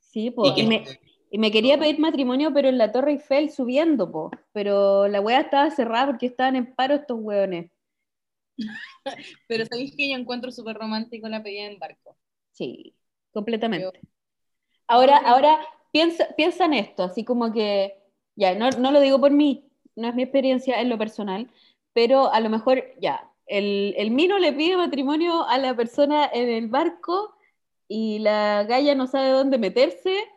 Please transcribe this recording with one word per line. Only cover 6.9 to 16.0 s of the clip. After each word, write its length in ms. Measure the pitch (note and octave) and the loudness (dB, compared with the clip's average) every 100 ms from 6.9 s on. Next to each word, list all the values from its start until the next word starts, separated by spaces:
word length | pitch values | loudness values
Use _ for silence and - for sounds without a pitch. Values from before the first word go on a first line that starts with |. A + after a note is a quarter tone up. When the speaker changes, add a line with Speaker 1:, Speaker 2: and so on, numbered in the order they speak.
| C#4+ | -2
Speaker 1:
estos 220 | D4 A#3 | -2 -8
hueones. 500 | G#3+ G3+ G3 F3 E3+ _ _ _ _ _ _ _ _ - | -4 -2 -2 -4 -10 _ _ _ _ _ _ _ _ -14
Speaker 3:
<laughs> 920 | G#3+ G#3+ - - C4+ - - - _ | -12 -12 -18 -16 -16 -16 -18 -20 _
Pero 180 | A3+ A3+ | -6 -6
¿sabéis 300 | A#3+ C#4 - | -8 -10 -8
que 140 | C#4 | -6
yo 80 | C4 | -6
encuentro 340 | A#3+ B3 B3+ | -8 -10 -10
súper 240 | B3 A3 G#3+ | -14 -14 -12
romántico 500 | A3 A3 A3+ A3+ A3 | -8 -8 -8 -12 -12
la 120 | A3 | -12
pedida 220 | G#3+ G3+ G#3 | -10 -12 -14
en 140 | G3+ | -14
barco? 380 | E3 - _ _ _ _ _ | -16 -18 _ _ _ _ _
Speaker 1:
Sí, 420 | _ C3+ - - _ _ _ _ | _ -12 -12 -20 _ _ _ _
completamente. 540 | G#3+ G#3 A3+ A3+ C4 F#3 | -10 -6 -4 -4 -4 -8
Speaker 3:
Yo 160 | - - _ _ _ _ _ _ _ - | -12 -20 _ _ _ _ _ _ _ 0
Speaker 1:
Ahora, 280 | A#3+ C4 C#4+ | 4 6 6
Speaker 3:
yo 60 | |
creo 120 | A3+ | 6
Speaker 1:
ahora 260 | A#3+ D4 D#4 - - _ | 6 6 4 0 -18 _
piensa, 360 | D4+ | 2